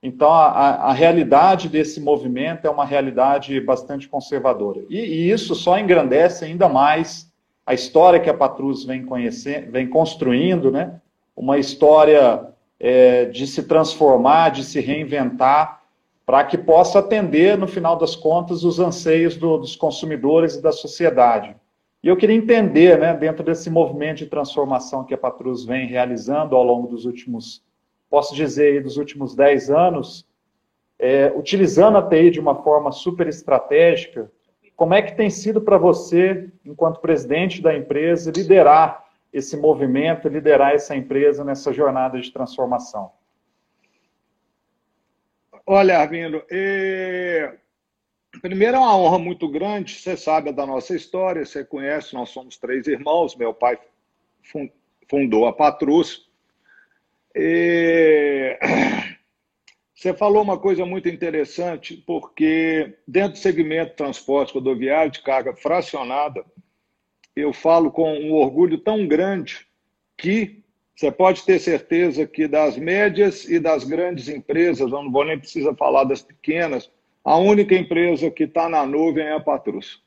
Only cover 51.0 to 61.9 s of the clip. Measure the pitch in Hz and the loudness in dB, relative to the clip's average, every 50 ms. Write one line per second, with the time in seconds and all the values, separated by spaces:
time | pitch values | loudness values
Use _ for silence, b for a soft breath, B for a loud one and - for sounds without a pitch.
51 | - _ - 180 185 185 175 165 143 - - 143 135 _ - 139 135 139 147 151 | -8 _ -6 -4 -4 -4 -4 -6 -8 -10 -12 -14 -14 _ -12 -10 -6 -6 -6 -6
52 | - - - 127 123 117 - 135 127 127 - _ - 120 127 135 117 147 143 120 | -8 -12 -12 -12 -12 -12 -14 -20 -20 -20 -20 _ -10 -6 -6 -6 -4 -6 -6 -6
53 | 143 147 156 170 170 135 - 127 120 113 110 _ 120 123 123 - _ _ _ _ | -2 -2 0 0 0 -2 -4 -6 -6 -6 -4 _ -2 -2 -2 -4 _ _ _ _
54 | _ _ _ _ _ _ _ _ _ _ _ 156 139 123 _ _ _ _ _ _ | _ _ _ _ _ _ _ _ _ _ _ -12 -12 -12 _ _ _ _ _ _
55 | _ _ 139 143 139 127 107 107 117 117 - - 151 147 143 - 156 139 147 170 | _ _ -2 -2 -2 0 2 2 2 0 0 2 0 0 0 0 -2 0 0 0
56 | 160 - - - _ _ _ _ _ _ _ _ _ _ _ _ _ _ _ _ | 0 -2 -8 -20 _ _ _ _ _ _ _ _ _ _ _ _ _ _ _ _
57 | _ _ _ _ _ _ _ - 156 160 165 170 170 170 170 170 170 165 165 165 | _ _ _ _ _ _ _ -4 -2 -2 0 0 0 0 0 0 0 2 2 4
58 | 165 156 156 151 147 143 143 139 135 131 - - - - - - - - - 208 | 6 6 6 4 4 0 -2 -2 -4 -6 -6 -4 -4 -2 0 0 0 -2 -2 -6
59 | - - - _ _ _ _ _ _ _ _ _ _ _ _ _ _ _ _ _ | -8 -12 -18 _ _ _ _ _ _ _ _ _ _ _ _ _ _ _ _ _
60 | - - - - 208 208 202 214 214 202 190 - - 196 190 165 180 180 180 190 | -6 -6 -4 -2 0 2 2 2 2 0 -4 -4 -2 -2 -2 -2 -4 -6 -8 -6
61 | - 175 165 - 175 165 156 156 143 143 - - 175 175 165 147 - - | -6 -8 -8 -6 -8 -6 -4 -4 -6 -6 -6 -8 -8 -8 -8 -10 -14 -18